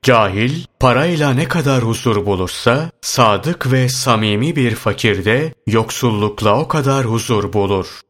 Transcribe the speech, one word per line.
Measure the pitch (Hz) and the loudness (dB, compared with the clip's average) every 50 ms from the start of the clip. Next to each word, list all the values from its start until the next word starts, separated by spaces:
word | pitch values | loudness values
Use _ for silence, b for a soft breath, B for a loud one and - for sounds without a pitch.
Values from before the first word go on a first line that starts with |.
| - | 4
Cahil, | - 123 113 107 98 95 101 110 123 147 165 170 - _ _ | 4 4 4 4 2 0 0 -2 -2 -2 -4 -8 -12 _ _
parayla | - 127 120 123 147 175 175 156 151 143 127 | 2 4 4 4 2 0 0 0 0 0 0
ne | 127 - 127 | 0 0 -2
kadar | - 175 143 143 139 127 117 | -2 -2 0 0 0 0 0
huzur | 113 117 - - 123 110 104 98 | -2 -2 -2 0 0 0 0 0
bulursa, | 101 98 90 92 90 - - - 120 117 139 160 165 - _ | 0 -2 -2 -2 -4 -6 -2 0 0 0 0 -2 -6 -10 _
sadık | - - - - 123 110 104 95 - 156 175 - - 127 | -10 -6 0 2 4 4 4 2 0 -4 -6 -4 -2 0
ve | 131 131 127 127 | 2 2 2 0
samimi | 127 - - 131 117 107 107 107 104 104 123 156 170 | -2 -2 0 0 0 2 2 0 0 0 -2 -2 0
bir | 151 127 120 110 | 0 0 0 -2
fakirde | - - 110 98 - - 113 101 95 87 104 110 131 151 160 127 _ _ - | -2 -4 -4 -4 0 0 0 0 2 0 0 0 0 0 -4 -8 _ _ -2
yoksullukla | 104 123 120 - - - - 123 110 104 104 104 - - 107 107 101 120 | 0 0 0 0 -4 -2 -2 0 0 0 -2 -2 -2 0 2 2 2 2
o | 156 - | 2 0
kadar | - 156 135 139 135 139 127 | -2 -2 0 0 0 0 0
huzur | 113 113 113 - - 120 104 101 95 92 | -2 -2 -4 -2 -2 -2 -2 -2 -2 -2
bulur. | 107 101 98 104 95 87 - - - - _ | -2 0 0 0 -2 -2 -6 -12 -20 -20 _